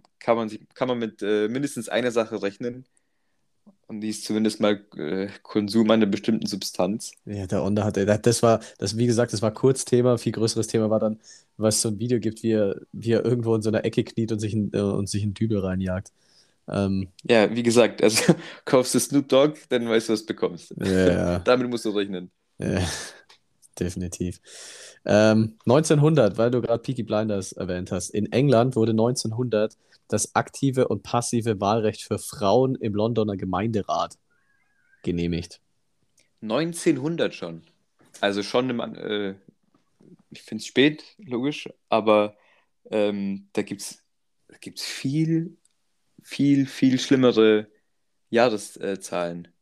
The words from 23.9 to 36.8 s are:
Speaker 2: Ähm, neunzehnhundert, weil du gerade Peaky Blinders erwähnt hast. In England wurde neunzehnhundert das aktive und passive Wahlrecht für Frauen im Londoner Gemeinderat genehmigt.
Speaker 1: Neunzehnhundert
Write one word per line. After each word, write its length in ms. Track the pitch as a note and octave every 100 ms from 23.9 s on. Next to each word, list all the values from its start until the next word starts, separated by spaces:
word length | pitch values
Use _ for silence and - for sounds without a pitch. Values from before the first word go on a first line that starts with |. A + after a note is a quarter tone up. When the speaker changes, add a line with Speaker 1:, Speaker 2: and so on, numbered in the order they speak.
| F#2 F2+ - F2+ - - - - - - -
Speaker 2:
Ähm, 520 | - G2+ A2 A2 A2 -
neunzehnhundert, 760 | - C3+ D#3+ D3+ D3+ D#3 G#2+ G#2+
weil 120 | A#2
du 80 | B2
gerade 200 | A2 A#2+
Peaky 220 | - B2
Blinders 500 | G#2+ G#2+ A2 G2+ F#2
erwähnt 380 | - F#2 F2+ F#2
hast. 200 | F#2+ -
In 200 | - G#2
England 460 | A#2+ C#3+ A2+ B2+ A2+
wurde 180 | A2+
neunzehnhundert 840 | A2+ A#2 B2 A2+ A2 B2 G#2+ G#2+ - _ _ _
das 260 | G#2 -
aktive 540 | A2+ A#2 - C#3 B2+ B2
und 140 | G#2
passive 580 | - A#2+ - A#2+ A2+ G2
Wahlrecht 420 | G2+ A2+ G#2+ G2+
für 160 | - G#2
Frauen 560 | - - G2+ A2+ C3 B2+
im 180 | A2+
Londoner 420 | G2+ A2 A2+ G#2+ G2
Gemeinderat 840 | F#2+ F2+ A2+ G#2+ - E2 F2 - _ _ _ _ _ _ _ _
genehmigt. 580 | - F2 E2+ E2+ E2+ - _ _ _ _ _ _ _ _
Speaker 1:
Neunzehnhundert 920 | G#2+ A#2+ E3 E3+